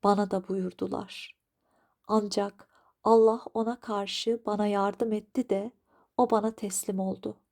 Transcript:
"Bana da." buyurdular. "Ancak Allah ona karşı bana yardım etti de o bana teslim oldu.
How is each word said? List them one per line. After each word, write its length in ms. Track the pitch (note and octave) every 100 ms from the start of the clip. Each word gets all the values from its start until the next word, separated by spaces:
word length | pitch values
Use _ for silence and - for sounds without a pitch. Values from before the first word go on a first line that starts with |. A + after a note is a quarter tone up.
"Bana 280 | G3+ G3+ G3+
da." 160 | F#3+ F#3
buyurdular. 880 | F#3+ F#3 - F#3+ - G3 - - _ _ _ _ _ _ _ _
"Ancak 600 | A3 G#3 G3 G3+ - - _ _ _
Allah 420 | - A3+ A3 A#3 -
ona 260 | - A3 A#3+
karşı 640 | - G#3 G3+ - - A#3 -
bana 220 | G#3 G#3
yardım 460 | G3+ G3 G3+ A3+
etti 360 | G#3+ G3+ - B3
de 220 | G3 G#3+ _ _ _ _ -
o 120 | B3
bana 260 | A3 G#3+ A3+
teslim 440 | G3+ F#3 - F#3+
oldu. 380 | F#3+ F#3+ G#3+ G#3+ _